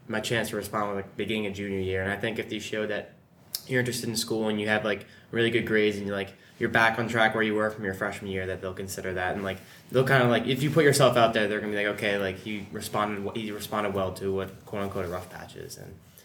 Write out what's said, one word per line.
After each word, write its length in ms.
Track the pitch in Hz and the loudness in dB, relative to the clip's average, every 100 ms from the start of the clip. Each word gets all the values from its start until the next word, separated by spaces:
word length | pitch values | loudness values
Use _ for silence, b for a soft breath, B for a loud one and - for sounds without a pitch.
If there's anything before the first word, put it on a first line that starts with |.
| - | -6
my 120 | 107 | -4
chance 300 | - 117 110 | 0 0 0
to 60 | 107 | -4
respond 320 | 98 107 104 | -4 -2 -2
with, 100 | 98 | -4
like, 180 | 98 - | -6 -6
beginning 320 | 101 110 104 | -2 -2 -2
of 60 | |
junior 260 | 98 101 98 | -4 -4 -2
year. 220 | 92 95 | 0 0
And 100 | 95 | 0
I 60 | 101 | -2
think 220 | 117 110 | -2 -4
if 120 | 107 | -4
you 80 | 107 | -6
show 260 | - 110 107 | -4 -4 -2
that 260 | 104 - - _ _ - - - | -4 -8 -14 _ _ -10 -10 -2
you're 120 | 127 | 0
interested 300 | 120 113 117 | 0 -2 -4
in 80 | 110 | -4
school 320 | - 110 110 | -2 0 0
and 100 | 107 | 0
you 80 | 107 | 0
have, 160 | 107 | 0
like, 220 | 107 101 - b b | 0 -2 -6 b b
really 180 | 113 117 | 0 2
good 160 | 117 104 | 2 2
grades 320 | 107 104 101 | 4 4 2
and 80 | 101 | -2
you're, 100 | 101 | -4
like, 180 | 98 - b b | -6 -10 b b
you're 100 | 117 | 0
back 300 | 120 113 117 | 4 4 4
on 80 | 110 | 0
track 280 | 117 110 113 | 4 4 4
where 80 | |
you 120 | 110 107 | 2 2
were 140 | 107 | 0
from 140 | 107 | 0
your 100 | 101 | -4
freshman 360 | 95 101 98 101 | -2 -4 -4 -6
year, 160 | 95 92 | -4 -4
that 140 | 92 | -4
they'll 120 | 92 | -6
consider 400 | 92 95 98 92 | -8 -8 -6 -4
that. 220 | 90 90 90 | -2 -2 -2
And, 80 | |
like, 140 | 98 98 B B B | -4 -6 B B B
they'll 160 | 127 131 | 2 6
kinda, 200 | 135 123 | 6 6
like, 180 | 113 113 | 4 2
if 160 | 131 | 0
you 80 | 147 | 2
put 140 | 165 | 6
yourself 340 | 151 143 127 123 | 6 8 6 8
out 160 | 113 | 6
there, 140 | 113 104 | 4 2
they're 120 | 104 | 0
gonna 120 | 104 | -2
be 60 | 104 | 0
like, 180 | 104 104 | 0 0
"Okay, 220 | 104 101 | 0 0
like, 200 | 95 95 | 0 -4
he 300 | 110 104 98 | -6 -8 -8
responded, 640 | 107 95 110 104 101 98 117 | -10 -4 -2 -2 -2 -6 -6
he 160 | 107 | -6
responded 420 | 104 - 110 104 | -6 -6 -2 -2
well 180 | 98 95 | 0 -2
to 200 | 92 98 | -2 -2
what, 320 | 95 95 - - | -2 -2 -8 -10
quote 180 | 104 | -6
unquote, 220 | 98 101 87 | -4 -4 -4
a 40 | |
rough 200 | 90 90 | -6 -8
patch 260 | 82 - - | -14 -14 -14
is." 220 | - - | -14 -14
And 180 | - 90 - b | -16 -18 -20 b